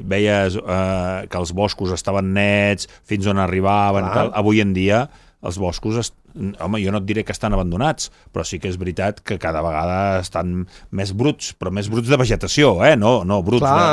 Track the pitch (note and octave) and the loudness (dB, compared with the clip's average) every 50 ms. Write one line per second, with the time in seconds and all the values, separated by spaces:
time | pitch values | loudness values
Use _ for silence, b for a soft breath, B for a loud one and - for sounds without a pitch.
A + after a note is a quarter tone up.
0 | E2 - F#2+ G2+ G#2 G#2 G#2 G2+ G2 F#2+ F2+ A2 - - F2+ F#2+ F#2+ F#2+ F#2+ F#2 | -2 -2 0 2 2 2 4 2 2 0 -2 -4 -4 -2 -2 0 0 0 -2 -2
1 | F2+ F2+ F#2 F#2 G2 F#2+ - F#2+ F2+ E2 F2+ F#2 G#2 G2+ - - G2+ F#2 F#2 E2+ | -2 -4 -4 -6 -8 -8 -6 -6 -6 -4 -2 -2 -2 -2 -2 -2 -4 -4 -4 -4
2 | - - G2 G2 F#2+ F#2+ F#2+ G2+ G2+ G2+ G2+ G2+ G2+ G2+ G2+ F#2+ - B B B | -4 -2 -2 -2 0 0 2 2 2 4 4 4 2 2 0 -2 -4 B B B
3 | B _ G#2+ G2+ F#2+ G#2 G2 G2 F#2+ F2+ F2+ F#2+ F#2+ G2 G2+ G#2 G2+ G2+ G2 G2 | B _ -4 -2 0 0 0 2 0 0 0 0 2 2 2 4 2 2 2 0
4 | F#2+ G2 G2+ B2 D3+ D3+ F#2 - G#2 G#2+ G#2+ A2 G#2 G2 F#2+ F#2 F#2+ G2 G2+ A2+ | 0 0 0 0 0 0 0 0 2 4 4 4 4 2 2 2 2 2 2 2
5 | C3+ D3 b b b b b b - - F2 F#2+ G2 F2+ E2+ - - A2 A2 A#2 | 0 -2 b b b b b b -10 -8 -6 -4 -4 -4 -4 -4 -4 -2 -2 -2
6 | A2+ - - _ _ _ - - - G2 G2+ - D#2+ F2+ G#2+ A2 G2 F#2+ G2+ G#2+ | -4 -6 -10 _ _ _ -12 -8 -8 -8 -6 -6 -6 -4 -2 -2 -2 -2 -2 -2
7 | F#2+ G2+ G#2 A2 G#2+ - G2+ - - G#2+ G#2 F#2+ F#2 F2 E2+ F#2 B2+ D#3 D3+ - | -2 -2 -4 -4 -4 -6 -6 -4 -2 0 0 0 0 0 -2 0 0 -2 -2 -2
8 | - - b b b b _ - E2 - - E2+ - G2 F2+ F2+ F#2 F2+ E2+ - | -8 -12 b b b b _ -8 -6 -6 -8 -6 -6 -6 -6 -4 -6 -6 -4 -2
9 | F#2 G2+ G#2+ - _ - G#2+ F2 - E2+ E2 D#2 D#2+ E2+ D#2 D2+ E2 F2 F2+ F#2+ | -2 -2 -4 -4 _ -8 -8 -4 -4 -4 -2 -2 -2 -2 -2 -2 -2 -2 0 0
10 | G2 G2 F#2+ F#2 F2+ - - E2+ F2 F2+ F2+ F2+ F2+ B B B B B - G2 | 0 0 0 -2 -4 -4 -4 -4 -4 -2 -4 -4 -6 B B B B B -6 -6
11 | G2 G2 F#2+ G#2 B2 D3 D3 - - - - _ - F#2 F#2 G2+ G2+ G#2 A2 A#2 | -4 -4 -2 0 0 0 0 -2 -8 -12 -10 _ -6 -4 -4 -4 -4 -2 -2 -2
12 | A#2 A#2 C#3+ C3+ C3 G#2+ A2 F2+ - F#2+ - - D3 C3+ G2+ E2+ G#2 C#3+ D#3 A#2+ | 2 2 2 4 4 2 2 0 -2 -2 2 4 4 4 6 6 6 4 6 6
13 | G2+ A2 B2+ A2+ F2 F2+ G2+ G2+ F2 F#2 A#2+ B2 D3 C3+ C#3 D#3+ F3 E3 | 4 4 4 4 2 2 0 2 2 2 2 2 4 4 4 4 4 4